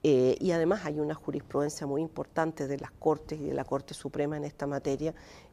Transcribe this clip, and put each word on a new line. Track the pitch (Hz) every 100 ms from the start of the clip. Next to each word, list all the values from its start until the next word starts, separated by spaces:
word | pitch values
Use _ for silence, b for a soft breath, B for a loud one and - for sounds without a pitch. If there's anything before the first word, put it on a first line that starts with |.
Eh, | 156 131 127 -
y | 185
además | 170 165 208 160
hay | 151
una | 151 156
jurisprudencia | - 147 - 139 147 - 143
muy | 139
importante | 160 - 143 - 160 160 139
de | 139
las | -
Cortes | - 160 151 - 156
y |
de | 147
la | 139 135
Corte | 139 135
Suprema | - - - 147 151
en | 147
esta | - 143
materia | 139 139 135 156 - B B B